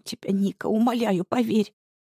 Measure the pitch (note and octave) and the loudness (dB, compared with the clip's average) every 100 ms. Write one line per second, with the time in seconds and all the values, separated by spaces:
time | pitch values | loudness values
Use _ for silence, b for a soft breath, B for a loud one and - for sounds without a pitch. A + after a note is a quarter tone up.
0 | - - - G3 G3 F#3 - A3 A#3 A#3+ | -10 -10 -4 0 0 -2 -2 2 2 2
1 | A3+ F#3+ F3+ B3 A3+ A3+ G#3 _ _ _ | 0 0 0 -2 0 2 0 _ _ _